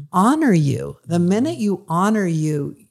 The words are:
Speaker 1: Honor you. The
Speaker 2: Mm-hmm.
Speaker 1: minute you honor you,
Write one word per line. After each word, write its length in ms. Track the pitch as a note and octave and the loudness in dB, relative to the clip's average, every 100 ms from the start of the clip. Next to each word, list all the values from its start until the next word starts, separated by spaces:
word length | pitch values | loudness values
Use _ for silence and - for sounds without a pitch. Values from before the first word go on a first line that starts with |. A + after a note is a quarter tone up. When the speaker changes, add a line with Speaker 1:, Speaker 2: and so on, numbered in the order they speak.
| C#3+ | -4
Speaker 1:
Honor 420 | F3+ G#3+ D#4 D4 | 0 2 2 2
you. 440 | F3 C#3+ - C#2 - - | 2 2 -2 -6 -12 -4
The 120 | F3 | 0
Speaker 2:
Mm-hmm. 120 | F3 | 2
Speaker 1:
minute 280 | G3+ D4+ E4 | 2 0 -2
you 280 | G#3+ F#3+ - | -4 -4 -4
honor 380 | E3 G3 A3 F#3 | -2 0 0 0
you, 480 | D#3+ D#3 D3 C#3+ - _ | 0 -2 -2 -4 -10 _